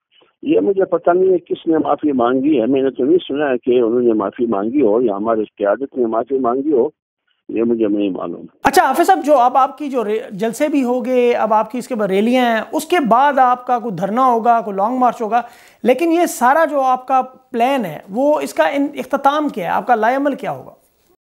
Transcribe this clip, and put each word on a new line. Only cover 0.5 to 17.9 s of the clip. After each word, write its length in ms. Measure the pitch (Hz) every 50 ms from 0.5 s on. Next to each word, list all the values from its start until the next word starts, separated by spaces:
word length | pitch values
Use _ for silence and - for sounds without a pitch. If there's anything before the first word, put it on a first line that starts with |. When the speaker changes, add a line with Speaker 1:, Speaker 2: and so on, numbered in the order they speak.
| - -
Speaker 1:
मुझे 240 | - 202 196 190 190 180
पता 260 | 180 170 - - 175
नहीं 180 | 180 185 190
है 60 | 185 170
किसने 380 | - - - - - - 160 156
माफ़ी 320 | 147 143 147 143 - 151 139
मांगी 420 | 127 117 117 127 135 131 147 160
है, 100 | 131 110 117
मैंने 220 | 139 135 131 135
तो 140 | 127 127 127
नहीं 140 | 135 170 180
सुना 260 | - - 135 143 151
है 120 | 143 131 120
कि 200 | - 127 120 127
उन्होंने 320 | 120 110 117 123 123 120 113
माफ़ी 300 | 107 98 98 - - 123 117
मांगी 340 | 113 98 101 110 123 147
हो 180 | 139 107 101 117
या 140 | 131 113 98
हमारी 300 | 98 104 113 117 110 107 -
क़यादत 500 | _ - 107 98 101 117 135 139 - -
ने 80 | 123 113
माफ़ी 320 | 110 110 123 131 139 135
मांगी 300 | 131 120 120 135 139 156
हो, 200 | 156 123 117 151 - _ _ _ _ _ _ _ _ _ _ -
ये 140 | 101 107 117
मुझे 240 | 117 117 113 113 104
नहीं 220 | 104 104 101 101
मालूम। 360 | 90 92 92 87 85 85 82 85 _ _ -
Speaker 2:
अच्छा 180 | - 277 370 339
हाफिज 240 | 277 262 269 339 294
साहब, 140 | 381 311
जो 120 | - 269 302
अब 220 | 262 240 254 262 269
आपकी 300 | 262 277 277 - 302 285
जो 140 | 254 262 220
रे-, 260 | 202 214 220 247 - 220
जलसे 340 | 175 214 226 220 - 294 311
भी 120 | 311 285
हो 180 | 262 240 247 254
गए, 300 | 214 240 254 247 240 240 240
अब 180 | 233 226 214 220
आपकी 240 | 214 220 220 - 247
इसके 180 | 233 - 254
बाद 140 | 220 208 190
रैलियाँ 340 | 190 196 208 233 240 254 254
हैं, 160 | 233 233 220 214 -
उसके 280 | - 311 302 - 349 359 302 214
बाद 320 | 214 240 277 294 277 269
आपका 380 | 262 247 247 247 247 - 247 240
कोई 120 | 208 240 196
धरना 320 | 156 190 190 208 240 262
होगा, 340 | 262 240 240 214 240 233 233
कोई 120 | 214 208 196
लॉन्ग 240 | 190 196 220 254 254
मार्च 220 | 254 240 220 -
होगा, 220 | 233 208 214 240 233 - - - - - _ _ -
लेकिन 280 | 208 254 254 339 339
ये 160 | 320 339 349 302
सारा 340 | - - 247 247 277 320 330
जो 160 | 294 302 285
आपका 400 | 262 262 254 254 262 - 269 262
प्लान 640 | 262 262 - - _ _ - 233 233 254 277 269 220
है 180 | 175